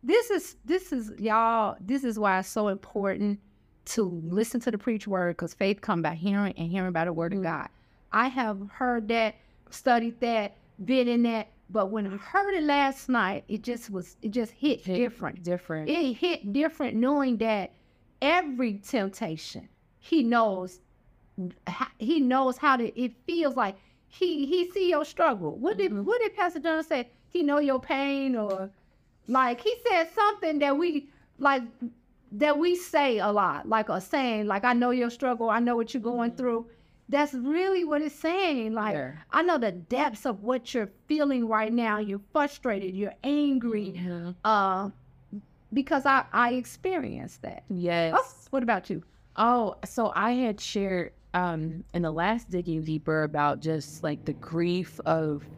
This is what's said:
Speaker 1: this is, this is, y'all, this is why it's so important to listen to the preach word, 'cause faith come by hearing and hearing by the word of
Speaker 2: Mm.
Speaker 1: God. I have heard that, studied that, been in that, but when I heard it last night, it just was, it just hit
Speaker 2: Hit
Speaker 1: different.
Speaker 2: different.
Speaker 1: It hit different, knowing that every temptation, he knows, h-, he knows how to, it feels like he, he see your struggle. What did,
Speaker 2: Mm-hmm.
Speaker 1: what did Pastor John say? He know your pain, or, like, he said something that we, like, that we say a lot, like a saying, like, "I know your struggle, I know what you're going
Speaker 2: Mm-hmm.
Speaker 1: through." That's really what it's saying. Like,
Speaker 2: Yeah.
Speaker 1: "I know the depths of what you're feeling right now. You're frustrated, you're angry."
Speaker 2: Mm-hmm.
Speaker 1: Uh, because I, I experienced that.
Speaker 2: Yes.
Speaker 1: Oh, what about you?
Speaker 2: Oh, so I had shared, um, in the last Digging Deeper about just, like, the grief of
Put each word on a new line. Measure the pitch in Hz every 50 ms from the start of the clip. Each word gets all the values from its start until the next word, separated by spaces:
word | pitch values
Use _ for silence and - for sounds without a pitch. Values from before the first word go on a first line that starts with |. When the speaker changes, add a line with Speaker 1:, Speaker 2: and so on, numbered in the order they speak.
Speaker 1:
this | - 240 349 480 466 -
is, | 415 339 - - - - -
this | 226 330 370 370 -
is, | 294 254 220 214 208 -
y'all, | 202 220 214 226 226 226 233 226 214 196 - -
this | - 190 262 277 269
is | 240 220 214
why | 208 202 190 185
it's | 196 -
so | - 226 208 208
important | 190 196 - - - 214 196 196 190 - 202 208 202 202 _ - _ _ _ _ _ _ _
to | - - - 208 185 175 165 160
listen | 165 175 202 226 233 - 247
to | 233 247
the | 226
preach | 202 - - 226 208 - 208
word, | 196 185 180 175 170
'cause | - 170 165 -
faith | _ 190 196 196 -
come | - - 202 170
by | 160 151 165
hearing | 160 165 202 202 202 202 190 - -
and | 165 165
hearing | 175 196 185 185
by | 175 165 165
the | 175
word | 170 160 165 170
of | 196 196
Speaker 2:
Mm. | 185
Speaker 1:
God. | 165 160 147 - - _ _ _ _ _ _ _ _
I | - 208 240 262
have | 247 262 247 220 208 196 202 202
heard | - - 262 247 240 240 214 208
that, | 233 233 226 214 - - _ _ _ _ _ -
studied | - - - 269 240 240 233 233 233 -
that, | 254 233 233 220 208 202 - - _ _ _ - 196
been | 175 262 262 247 240
in | 240 240
that, | 233 233 226 220 208 - _ _ _ _
but | 180 220 196 190
when | 208 220 208
I | 190 190 202
heard | - - - 381 403 403 392
it | 370 302
last | 294 285 285 277 269 269 - - -
night, | 254 240 202 185 202 - - -
it | 208 214
just | 226 247 240 233 - -
was, | 196 185 175 - - _
it | - 220
just | 202 247 226 214
hit | - _ - 302 262 -
Speaker 2:
Hit | - 185 185
Speaker 1:
different. | 233 247 240 - - 233 156 - -
Speaker 2:
different. | 175 175 175 175 - - 165 156 156 185
Speaker 1:
It | 294 339 339 262
hit | 233 - - 349 339 - - 202
different, | 202 269 294 311 311 - 294 240 -
knowing | 214 240 262 294 285 277 262 247 214
that | 220 226 214 202 180 - _ _ _ _ _ _ _ _ _ _
every | - 285 330 359 359 294 262 240 262 233 202
temptation, | 202 202 - - 240 196 196 196 - - 170 160 160 - - - - - - _ _ _ _ _ _
he | _ - 339 320
knows, | 247 226 240 233 226 214 196 185 185 180 - - _ _ _ _ _ _ _ _ _ _ _ - 185 180 - _ _
h-, | - 175 - 262 - - _
he | 226 220 330 320
knows | 277 247 254 262 269 254 254 -
how | - 294 262
to, | 247 233 214 - -
it | 254 240 - _ _
feels | - 339 339 320 285 247
like | 254 226 196 190 - _ _ _ _ _
he, | _ _ - 370 359 339 269 277
he | 269 349 370 359 359
see | - 403 370 349
your | 349 294 302
struggle. | - - - 339 311 247 202 175 151 -
What | 208 233 339 427 381
did, | 403 359
Speaker 2:
Mm-hmm. | 214 202 202
Speaker 1:
what | 339 453 494
did | 453 415 427
Pastor | - 370 349 349 320
John | 269 330 320 320 311
say? | - 320 262 240 - _ _ _ _
He | _ 349
know | 339 285 285 294
your | 294 277 269 254
pain, | 254 - 311 269 277 277 277 277 269 269 254
or, | 226 214 202 190 190 190 196 196 _ _ _ _ _ _ _ _ _ _ -
like, | 240 262 262 247 240 240
he | - 427 494 480 - 480
said | 392 339 330 330 -
something | - 415 415 415 403 - 320 311 294
that | 285 285 277
we, | 285 339 349 302 285 - - _ _ _ _ _ -
like, | 269 285 269 262 240 233 - - 247 233 - _ _ _ _ _ _ _
that | 214 202 285 302 294 294
we | 330 359 359
say | 349 - - - 311 285 269 233 208
a | 185 208
lot, | 208 208 196 175 143 143 -
like | - 220 220 214 214
a | 160 185
saying, | 185 - - 285 269 247 226 214 214
like, | 208 196 202
"I | 202 247 247
know | 240 247 247
your | 247 254 240 240
struggle, | 240 - 277 254 247 226 226 226
I | 214 233
know | 240 240 247
what | 240 226 220 -
you're | 269
going | 208 233 247 240 233 233
Speaker 2:
Mm-hmm. | 233
Speaker 1:
through." | - 254 247 233 233 233 - - _ _ _ _ _ _ -
That's | - 277 294 285
really | 269 254 240 269 302 339 370 392 381 370 349
what | 302 294 294
it's | 311 302 294
saying. | - - 320 349 381 392 349 294 254 220 220 220
Like, | 226 214 214 196
Speaker 2:
Yeah. | 151 135 127 143 156 - _
Speaker 1:
"I | - 294
know | 330 359 339
the | 294 233 208
depths | 175 180 170 _ 240 262 294 285 220 - -
of | 277 220 190
what | 202 226 254 254 247 - -
you're | 247 214 - - _ _
feeling | _ 302 302 294 285 269 254 233 220
right | 220 214 220 220
now. | 226 240 233 220 208 214
You're | 214 208 196 202 202 _ _
frustrated, | 302 285 285 - - - 254 214 196 202 185 185
you're | 190 208 - - _ -
angry." | 262 285 294 294 285 269 262 233 240 220 208 208 196 175
Speaker 2:
Mm-hmm. | 175 180 180 175 175 170 175 180 - _
Speaker 1:
Uh, | 214 220 208 196 196 185 185 196 196 - - - - - - - _ - 208 - _ _ _ _ _
because | - 247 269 - 330 277 262
I, | 269 269 269 - -
I | - 226 240 240
experienced | 247 254 240 - - - - 370 370 339 262 214 - - - - - -
that. | - - - - - -
Speaker 2:
Yes. | 196 175 175 170 170 170 165 165 -
Speaker 1:
Oh, | 403 508 - - - - -
what | - 269
about | 247 233 226 185 - -
you? | 196 160 170 _ _ - - _ -
Speaker 2:
Oh, | - 214 233 247 247 226 190 - - -
so | - - - 226 - -
I | 170 196 226
had | 247 247 254 226 208 214
shared, | - - - 208 196 196 185 180 170 - - - - -
um, | - 180 180 180 165 160 156 160 160 165 - - -
in | 175
the | 170 160
last | 156 160 170 196 220 240 233 -
Digging | 180 180 175 175 160 160
Deeper | 156 156 156 151 156 - 156 156
about | 156 147 151 147 147 147 139 143
just, | 143 160 160 156 143 - - -
like, | - 156 147 147 -
the | - 147
grief | - - - 160 165 170 175 175 180 180 - - - -
of | 160 160 160 160 156 147 147 - - -